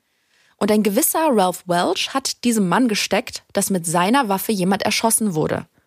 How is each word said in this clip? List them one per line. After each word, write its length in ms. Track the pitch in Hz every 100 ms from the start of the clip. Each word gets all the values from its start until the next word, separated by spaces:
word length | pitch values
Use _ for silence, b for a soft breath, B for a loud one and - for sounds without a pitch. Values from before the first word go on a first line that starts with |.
| _ _ _ _ _ -
Und 120 | 208
ein 120 | 214
gewisser 480 | 214 202 330 339 320
Ralph 300 | 220 185 180 180
Welch 460 | 175 254 381 -
hat 320 | 269 - -
diesem 240 | 240 220 185
Mann 180 | 185 254
gesteckt, 580 | 202 - 196 - - _
dass 160 | 202 196
mit 160 | 190 170
seiner 420 | 170 185 269 226
Waffe 240 | 190 -
jemand 300 | 208 262 202
erschossen 520 | - - 226 226 214
wurde. 300 | 156 - - - _